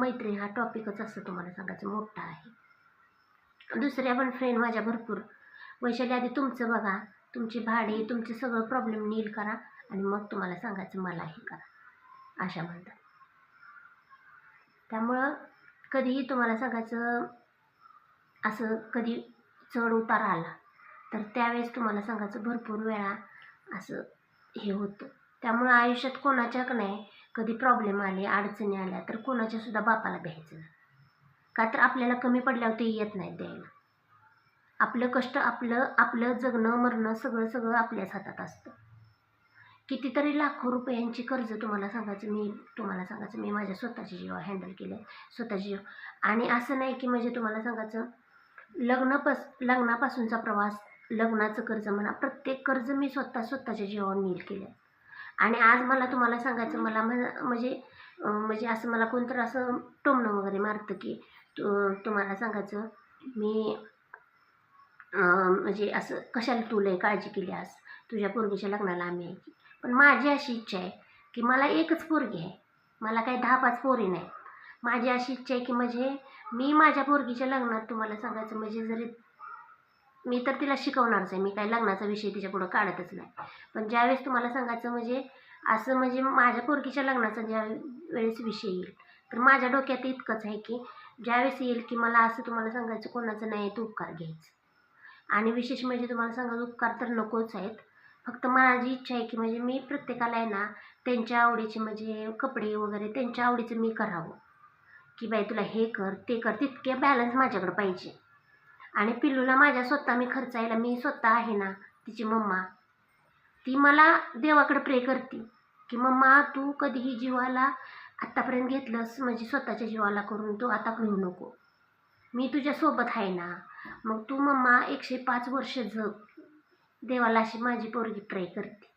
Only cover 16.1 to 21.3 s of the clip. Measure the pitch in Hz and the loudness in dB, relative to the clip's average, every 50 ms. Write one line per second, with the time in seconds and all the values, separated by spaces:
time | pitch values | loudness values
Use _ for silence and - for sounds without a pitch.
16.1 | 254 277 254 - 269 247 240 226 220 220 262 247 233 226 226 - 240 233 240 233 | 0 0 -2 -2 0 0 2 2 2 0 -2 -2 -4 -4 -6 -6 -6 -4 -2 0
17.1 | 240 240 - - - - _ _ _ _ _ _ _ _ - - - - _ _ | 0 -2 -2 -6 -10 -18 _ _ _ _ _ _ _ _ -20 -20 -20 -20 _ _
18.1 | _ _ _ _ _ _ - 214 208 - 226 220 220 220 - - - 240 220 226 | _ _ _ _ _ _ -4 -4 -2 -2 -2 -2 -2 -4 -4 -4 -4 -2 -2 -2
19.1 | 233 233 - - - _ _ _ _ _ - - - 240 233 233 226 226 226 220 | -4 -4 -8 -12 -20 _ _ _ _ _ -20 -8 -4 0 2 4 2 2 4 2
20.1 | 226 220 220 196 180 165 165 165 - - _ _ _ - - - - - - - | 2 2 2 2 0 0 -2 -6 -10 -14 _ _ _ -20 -20 -20 -20 -20 -14 -10
21.1 | - 214 208 - | -8 -8 -8 -4